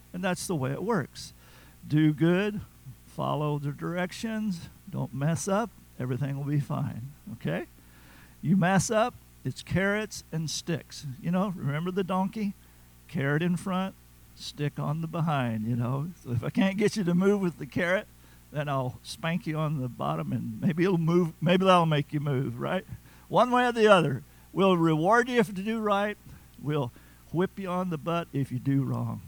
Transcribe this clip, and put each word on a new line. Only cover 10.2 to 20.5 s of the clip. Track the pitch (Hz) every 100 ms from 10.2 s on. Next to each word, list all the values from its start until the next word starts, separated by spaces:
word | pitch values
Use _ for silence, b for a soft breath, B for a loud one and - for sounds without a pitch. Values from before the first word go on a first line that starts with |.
| -
and | 160 156
sticks. | - - 160 - - 147 123
You | 165
know, | 180 202 180
remember | 139 147 180
the | 185
donkey? | 190 185 196 220 202 - B B B - -
Carrot | - 139 156
in | 175 175
front, | 196 185 190 - - - - -
stick | - - 147 151
on | 147 156
the | 165
behind, | 165 160 143 120 113 110
you | 120
know. | 120 139 165 -
So | -
if | 120
I | 147
can't | - 190 196
get | 208 220
you |
to | 170
move | 175 196 208
with | 180 147
the | 139
carrot, | - 175 190 - - B B -
then | 147 147
I'll | 139 127 -
spank | - - 165 170 160
you | 156
on | 151 156
the | 127
bottom | 113 139 160 143
and | 123 117